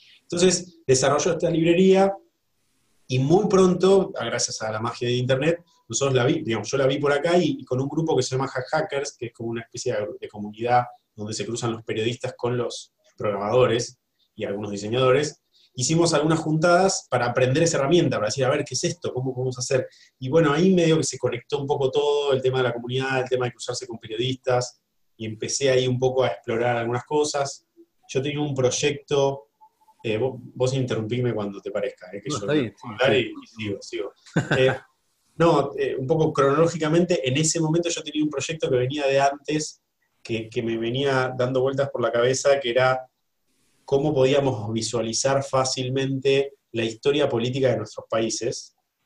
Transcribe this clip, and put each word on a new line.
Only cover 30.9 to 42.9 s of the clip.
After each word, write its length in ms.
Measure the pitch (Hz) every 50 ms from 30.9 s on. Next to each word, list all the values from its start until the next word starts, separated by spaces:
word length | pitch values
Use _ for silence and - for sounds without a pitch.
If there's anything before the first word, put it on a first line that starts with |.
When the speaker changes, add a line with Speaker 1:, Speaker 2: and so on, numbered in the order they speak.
| 117 110 107 104 123 123 123 120 110
Speaker 1:
cuando 280 | 107 101 101 98 -
te 100 | - 101
parezca, 360 | 101 101 101 98 - - - 92 98
eh, 80 | 101 -
que 60 | 147
Speaker 2:
No, 60 | 147
Speaker 1:
yo 40 | 107
Speaker 2:
está 120 | 101 135 151
bien, 200 | 151 123 104 -
sí, 120 | _ -
Speaker 1:
hablar 240 | 120 107 110 131 - 104
Speaker 2:
sí. 60 | 98
Speaker 1:
y, 240 | - - - - -
y 40 |
sigo, 340 | - - 110 107 101 98 -
sigo. 320 | - - 117 113 98 - - _ _ - - 160 - - 147
Eh, 160 | 135 131 131 127 - - _ _ _ _
<laughs> 280 | _ _ _ _ _ _
no, 360 | - 165 170 156 143 135 - -
eh, 180 | 143 135 123 -
un 100 | - 131
poco 260 | 139 160 156 151 127 -
cronológicamente, 920 | 147 135 139 143 156 165 165 170 156 156 151 160 180 175 175 180 - 131
en 100 | 127 131
ese 220 | 156 156 - - 165
momento 300 | 160 156 160 175 170 170
yo 120 | 170 160
tenía 220 | 151 147 147 151 151
un 60 | 147
proyecto 400 | 143 135 - - - - 165 127
que 80 | 131
venía 280 | 123 123 131 147 151 139
de 120 | 135 135 139
antes, 600 | 139 139 143 - - - 151 151 151 - - _ _ _ _ _ _ _ _ _ -
que, 260 | - 117 113 110 -
que 140 | - 120 113
me 140 | 113 113
venía 560 | 113 113 117 123 135 143 139 131 131 127 127 127
dando 240 | 123 123 127 131 127
vueltas 280 | 127 135 135 139 139 135
por 120 | - -
la 100 | 117 113
cabeza, 480 | - 117 123 131 131 - - 143 139 139
que 120 | 123 120
era 340 | 117 127 127 131